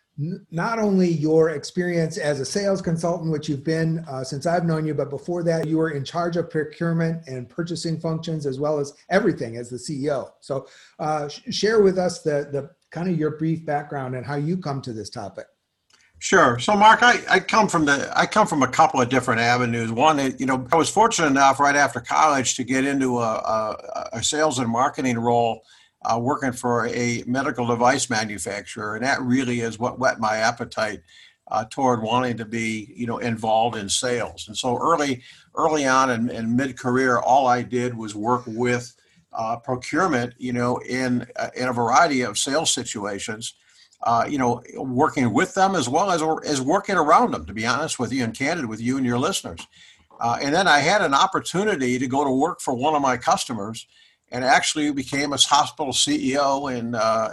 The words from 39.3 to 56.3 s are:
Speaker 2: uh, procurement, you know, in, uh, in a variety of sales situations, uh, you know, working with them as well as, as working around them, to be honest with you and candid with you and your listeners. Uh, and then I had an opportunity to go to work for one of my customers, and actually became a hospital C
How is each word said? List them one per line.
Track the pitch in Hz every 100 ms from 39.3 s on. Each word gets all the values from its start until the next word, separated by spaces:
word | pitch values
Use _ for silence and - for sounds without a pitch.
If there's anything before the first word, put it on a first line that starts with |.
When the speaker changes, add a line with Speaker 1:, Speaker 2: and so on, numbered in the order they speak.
Speaker 2:
uh, | - 113 120
procurement, | - 123 - 151 185 127 120 -
you | 123
know, | 123 120 123
in, | - 127 127 123 123 -
uh, | 113 -
in | 127
a |
variety | 120 113 135 170 131
of | 120 104
sales | 139 143 165
situations, | - - 113 101 101 - 110 113 - _ _ _ _
uh, | 113 117 135
you | 143
know, | 123 120 - -
working | 135 123 147 156 120
with | 127 185 196
them | 190
as | 185 120
well | 151 202
as, | 170 156 156 -
as | 139
working | 131 190 208 185
around | 151 185 240
them, | 107 76
to |
be | 104 113
honest | 127 160 -
with | 117
you | 131
and | 113 110
candid | 135 175 120
with | 110
you | 120 135
and | 127
your | 120
listeners. | 151 190 113 87 - - - _ _ -
Uh, | 117 -
and | 143
then | 165 185
I | 147
had | 147 208
an | 165 139
opportunity | 185 156 - 170 214 160 127 123
to | 131
go | 135
to | 143
work | 131 160 -
for | - 123
one | 143
of | 151
my | 139 120
customers, | 156 190 - 113 101 113 - _ _ _ _
and | 123
actually | 127 170 - 156 147
became | 139 127 143 147
a | 135
hospital | - 143 - - 139
C | 123 - 147 135